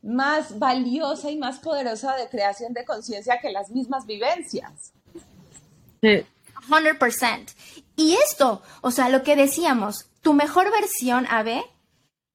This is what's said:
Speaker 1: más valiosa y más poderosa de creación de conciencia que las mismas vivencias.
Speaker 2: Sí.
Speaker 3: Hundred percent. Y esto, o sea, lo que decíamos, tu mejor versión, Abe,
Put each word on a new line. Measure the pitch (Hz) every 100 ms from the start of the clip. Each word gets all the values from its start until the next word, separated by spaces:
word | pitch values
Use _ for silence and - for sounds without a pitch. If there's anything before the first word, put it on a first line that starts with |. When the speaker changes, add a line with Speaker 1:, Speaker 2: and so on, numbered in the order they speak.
Speaker 1:
más | 214 247 269 311 302 208
valiosa | 269 254 247 269 285 311 294
y | 302
más | 254 254
poderosa | 320 285 254 220 269 262
de | 233
creación | 233 202 202 240
de | 240 226
conciencia | 214 214 208 214 240
que | 247
las | 196 196
mismas | 240 247 - 214
vivencias. | 208 240 349 - - - - - _ _ 339 _ - - - _ _ _ _
Speaker 2:
Sí. | 220 202 - _ _ - 247
Speaker 3:
Hundred | 311 311 311
percent. | 254 226 247 208 - - - - _ -
Y | 311 381 587
esto, | - 269 196 - -
o | -
sea, | 240 247
lo | 262
que | 262 294
decíamos, | 277 277 339 247 208 208 - _
tu | 320
mejor | 294 294 359 381
versión, | 427 415 - 254 247 254
Abe, | 226 220 247 494 _ _ _ _ _ _